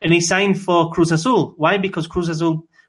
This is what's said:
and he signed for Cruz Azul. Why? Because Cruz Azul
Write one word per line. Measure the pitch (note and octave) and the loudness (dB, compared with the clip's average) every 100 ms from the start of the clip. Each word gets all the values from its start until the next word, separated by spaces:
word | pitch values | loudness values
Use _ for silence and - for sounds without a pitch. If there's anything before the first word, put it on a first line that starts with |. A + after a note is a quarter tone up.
and | F3 | 0
he | E3+ | 2
signed | E3+ F#3 G3+ F#3+ | 2 0 0 0
for | - F3 E3 | 0 0 0
Cruz | F3+ E3 | 0 0
Azul. | D#3+ C4 A#3 C#3 - | 2 0 0 -2 0
Why? | D#3 G3+ | 0 0
Because | F#3+ F3 D#3+ | -2 -4 -6
Cruz | F3+ E3+ | -4 -4
Azul | D#3+ E3 D#3+ - _ | -2 -2 -2 -6 _